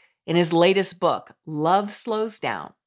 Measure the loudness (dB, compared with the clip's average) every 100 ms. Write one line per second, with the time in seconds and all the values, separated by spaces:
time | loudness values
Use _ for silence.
0 | _ _ -2 2 4 4 4 4 0 -2
1 | -2 -2 -6 -20 -10 -4 2 2 0 -8
2 | -6 -4 -6 -6 -8 -8 -10 _